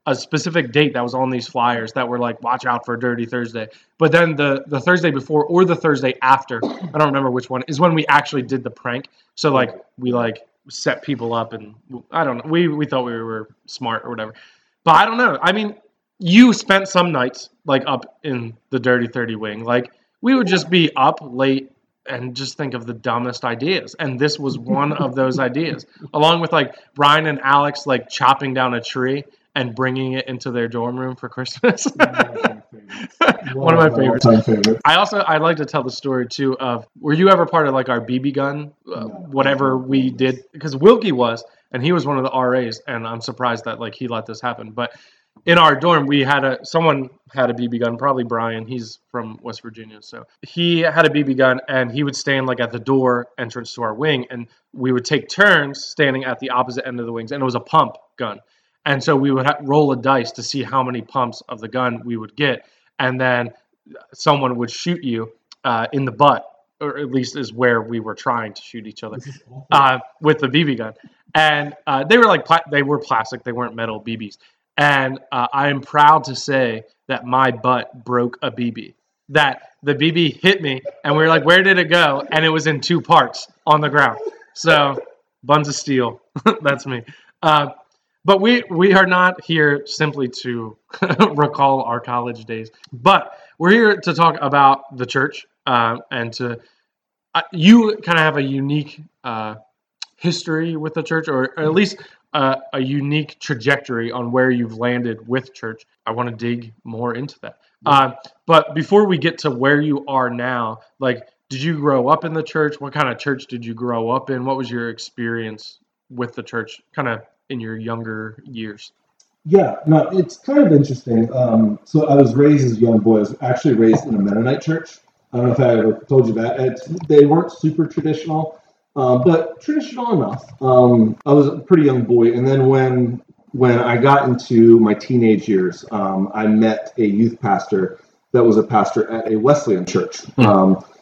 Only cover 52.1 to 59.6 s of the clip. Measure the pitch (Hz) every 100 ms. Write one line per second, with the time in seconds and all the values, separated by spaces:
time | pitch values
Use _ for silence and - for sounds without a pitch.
52.1 | 135 147 135 131 120 117 120 113 135 127
53.1 | 123 120 - 117 123 113 - 113 107 156
54.1 | 135 123 123 117 _ _ - 127 123 123
55.1 | 147 - - 202 170 143 139 - - 143
56.1 | 131 131 120 131 123 127 123 131 123 117
57.1 | 117 113 143 131 120 - 160 127 - _
58.1 | - 117 104 _ _ _ _ 151 139 160
59.1 | 139 139 135 135 147